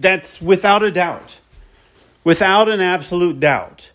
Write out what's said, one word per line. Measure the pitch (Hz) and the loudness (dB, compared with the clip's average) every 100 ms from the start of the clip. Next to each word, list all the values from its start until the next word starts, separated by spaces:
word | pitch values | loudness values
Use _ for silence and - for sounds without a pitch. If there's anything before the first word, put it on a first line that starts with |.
that's | 185 185 - - | -2 -2 -6 -10
without | 165 185 202 202 | 0 0 2 2
a | 214 | 2
doubt. | 175 175 139 - - _ - - _ _ _ _ _ | -2 -4 -6 -16 -20 _ -20 -20 _ _ _ _ _
Without | 165 165 190 202 220 | 0 2 2 2 2
an | 214 | 0
absolute | 185 180 147 175 175 143 | -2 -4 -4 -2 -2 0
doubt | 147 127 - - - | 0 0 -4 -18 -20